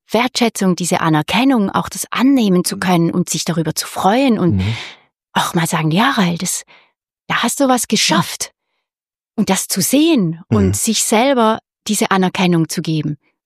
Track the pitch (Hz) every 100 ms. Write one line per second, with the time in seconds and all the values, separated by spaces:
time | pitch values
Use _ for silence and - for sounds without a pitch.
0 | - 208 247 - 233 - 190 170 175 180
1 | 165 151 - 214 269 247 190 - - -
2 | - - 262 269 208 180 - 196 185 175
3 | 165 180 170 165 - 165 160 - - -
4 | 185 240 277 214 180 95 98 117 - -
5 | _ _ _ - - 170 165 165 160 170
6 | 262 262 175 170 185 - - - _ _
7 | _ _ - - 240 - 269 247 - 214
8 | - 220 - - - _ _ _ _ _
9 | _ _ _ - 190 185 - 196 - 277
10 | 330 277 170 165 - 107 95 98 - 214
11 | - 220 269 254 220 226 - _ - 208
12 | 226 190 180 - 180 170 156 - 160 156
13 | 151 147 _ _